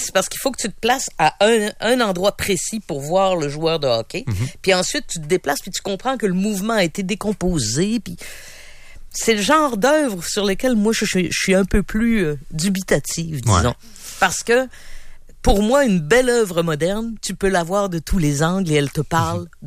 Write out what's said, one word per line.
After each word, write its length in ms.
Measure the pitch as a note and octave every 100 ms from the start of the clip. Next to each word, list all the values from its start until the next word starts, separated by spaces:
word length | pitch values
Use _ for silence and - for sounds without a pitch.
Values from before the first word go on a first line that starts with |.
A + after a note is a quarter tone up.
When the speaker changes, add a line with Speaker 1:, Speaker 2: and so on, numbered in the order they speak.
Speaker 1:
c'est 120 | -
parce 160 | F#3+ F#3+
qu'il 120 | -
faut 100 | C#4
que 100 | -
tu 80 | G#3+
te 120 | -
places 300 | A3+ B3+ - -
à 180 | D#3+ - G#3
un, 220 | A#3 G#3 -
un 220 | A3 B3+
endroit 360 | A3 F3 G3 -
précis 440 | - F3+ - A3
pour 200 | - D3
voir 360 | C#3+ F#3 F#3+ F3+
le 120 | D3
joueur 300 | D3 E3 D#3+
de 80 | C#3
hockey. 380 | A2+ A2+ F3 -
Speaker 2:
Mhm. 80 | F#2+ C3 -
Speaker 1:
Puis 120 | -
ensuite, 300 | F3+ F#3 D4 -
tu 140 | F3
te 60 | D3+
déplaces, 340 | F3+ C3+ C#3+
puis 100 | -
tu 100 | -
comprends 360 | G3 G3 B3+ C4
que 100 | G3+
le 80 |
mouvement 400 | F3+ G3+ G3+ G#3+
a 80 | A3+
été 220 | E3+ -
décomposé, 960 | F#3+ G#3+ G#3 G#3 F3+ E3 A2 B2 G3+ A#3
puis 160 | F#3+ E3 - - - - - - - - -
c'est 240 | - -
le 80 | G#3+
genre 340 | G3 D#4 D4 A3
d'œuvre 480 | B3 D#4 C#4 F#3
sur 200 | - -
lesquelles 300 | G3+ G3 C4 A3+
moi, 160 | G#3
je, 120 | A3+
je, 160 | G3+ F#3 F3
je 80 | -
suis 160 | -
un 100 | F#3+
peu 180 | F#3 G#3
plus, 400 | F#3 A3 A#3 A3
euh, 100 | D#3+ C#3+ -
dubitative, 880 | D#3 F#3 F#3+ F#3 E3+ - - E3 D3 -
Speaker 2:
Ouais. 100 | F3+
Speaker 1:
disons. 160 | C3+ - - - - -
Parce 220 | F#3+ -
que, 240 | - A#3+ B3+ - - - - - - -
pour 200 | - G3+
moi, 220 | G#3 C#4
une 160 | C4 F#3
belle 280 | D3 A#3+ B3+
œuvre 340 | A#3+ G#3 E3+
moderne, 520 | E3+ D3+ E3 G#3 A#3 G#3+
tu 120 | -
peux 140 | F#3 G3
la 140 | F#3
voir 260 | E3 G3 G3+
de 100 | E3+
tous 180 | - G3
les 240 | D3 C#3+
angles 280 | D#3+ F#3 F3+
et 40 |
elle 160 | D3 C#3+
te 100 | E3
parle 420 | C#3+ E3 E3 F3
Speaker 2:
Mhm. 60 | F3 -